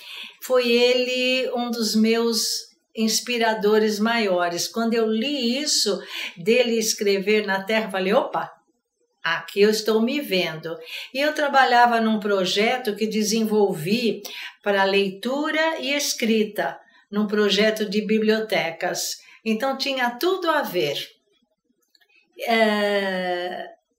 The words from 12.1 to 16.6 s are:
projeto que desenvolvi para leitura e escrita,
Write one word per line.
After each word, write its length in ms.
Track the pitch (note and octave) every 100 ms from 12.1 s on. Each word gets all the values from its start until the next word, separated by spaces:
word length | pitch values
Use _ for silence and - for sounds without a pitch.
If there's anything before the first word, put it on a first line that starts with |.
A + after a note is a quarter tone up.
| G#3+
projeto 760 | G#3 G3 F3+ G3+ A3+ B3+ G#3+ G3+
que 120 | G#3
desenvolvi 1120 | G#3+ G3 A3+ G#3 G#3 G3 D#3+ D#3 A#3+ A#3 - - - - -
para 220 | G#3 G3 G3
leitura 920 | G3 G3 F#3 A#3+ C#4+ D#4 D#4 D#4+ D#4
e 140 | C4
escrita, 840 | C#4+ C#4+ - A3 A3 G#3 -